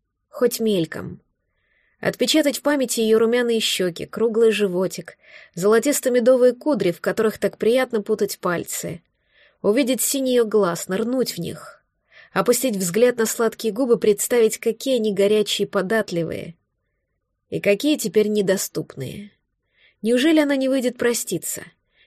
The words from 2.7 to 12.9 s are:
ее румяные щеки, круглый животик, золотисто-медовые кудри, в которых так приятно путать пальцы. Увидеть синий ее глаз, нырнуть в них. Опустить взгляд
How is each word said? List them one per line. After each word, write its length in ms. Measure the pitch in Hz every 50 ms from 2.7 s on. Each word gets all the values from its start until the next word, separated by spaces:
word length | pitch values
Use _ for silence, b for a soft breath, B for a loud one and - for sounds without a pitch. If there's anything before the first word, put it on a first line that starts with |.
| 294 285 262 226 - 233
ее 180 | 226 220 220 220
румяные 400 | 233 226 233 247 240 233 226 226
щеки, 460 | 214 - - - 185 180 170 - -
круглый 460 | - - - 220 240 214 226 233 220
животик, 640 | 208 202 208 190 175 180 190 175 - - 165 - - B B B B B B B B
золотисто-медовые 1000 | 170 175 208 220 226 220 285 277 - - 262 247 247 226 254 262 247 247 254 240
кудри, 380 | 247 - 302 285 202 185 180
в 100 | 170 -
которых 360 | - 196 180 - - 220 - -
так 200 | - 196 - -
приятно 440 | 208 214 240 262 262 254 240 214
путать 380 | 202 - 214 202 208 196 - -
пальцы. 600 | - 180 175 170 - - - - - 175 170 - _ _ _ b b b b b b b b b
Увидеть 400 | - 190 208 269 285 226 262 214
синий 340 | - - - 277 262 254 254
ее 100 | 247 233
глаз, 420 | 214 214 214 196 175 170 165 - -
нырнуть 460 | 185 190 233 233 254 262 233 - -
в 60 | -
них. 360 | 165 - - - - - - _ _ _ _ _ b b b b b b b
Опустить 400 | 185 196 - 240 - - 262 214
взгляд 400 | 190 190 175